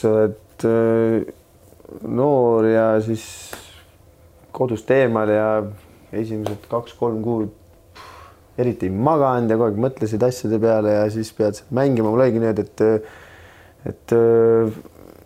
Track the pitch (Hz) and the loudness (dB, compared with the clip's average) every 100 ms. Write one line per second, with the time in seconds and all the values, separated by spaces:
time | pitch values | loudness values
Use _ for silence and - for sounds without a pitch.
0 | 113 107 107 - _ - 113 113 113 113 | 0 2 0 -2 _ -4 0 2 2 2
1 | 113 113 - - _ _ - - - - | 2 0 -4 -12 _ _ -20 -20 -20 -14
2 | 110 117 143 139 120 113 110 110 110 110 | -6 -2 0 2 2 4 4 2 2 0
3 | 110 110 - - - - - - - _ | 0 -6 -8 -20 -18 -18 -20 -20 -20 _
4 | - _ - - - - 127 110 - 135 | -20 _ -20 -20 -18 -6 -4 -4 2 2
5 | 127 113 107 107 110 107 104 104 - - | 4 2 2 2 2 0 -2 -10 -20 -20
6 | - 101 110 107 104 104 - 117 120 - | -10 -8 -6 -6 -6 -8 -8 -8 -8 -6
7 | 120 110 110 113 104 - - _ _ - | -4 -2 -4 -4 -4 -8 -20 _ _ -20
8 | - - - - _ - 123 - 92 95 | -20 -20 -20 -20 _ -4 -2 -2 -4 -2
9 | 135 160 135 123 117 110 117 101 131 131 | 0 2 2 0 0 2 0 0 -4 -4
10 | 107 110 123 127 107 110 113 110 107 104 | -4 0 0 -2 -4 0 2 2 2 0
11 | 107 110 110 - 107 104 - 127 139 120 | 0 -4 -8 -2 -2 -2 -6 -2 0 0
12 | 110 113 131 113 113 107 101 - 107 107 | 0 2 2 2 0 -2 -4 0 2 2
13 | - - - - - - - _ - - | -4 -20 -20 -20 -20 -20 -20 _ -12 -12
14 | - 117 117 117 113 113 113 107 - - | 0 2 4 4 4 4 0 -4 -18 -20
15 | 50 50 | -20 -20